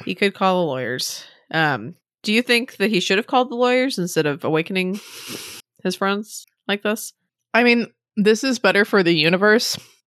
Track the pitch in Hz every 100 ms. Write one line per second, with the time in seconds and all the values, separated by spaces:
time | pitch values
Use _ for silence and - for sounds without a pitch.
0 | - 185 202 202 190 185 170 131 120 127
1 | - - - _ _ 156 160 127 113 175
2 | _ _ - 214 247 240 247 - 196 214
3 | - 190 233 262 254 240 247 247 262 254
4 | 175 165 147 139 - 156 160 190 185 196
5 | - - - - - - - _ 185 185
6 | 196 202 214 - - _ - 202 208 220
7 | - - _ _ _ 226 240 240 226 -
8 | _ - 202 220 269 247 202 196 202 208
9 | 175 170 156 180 208 220 - - - _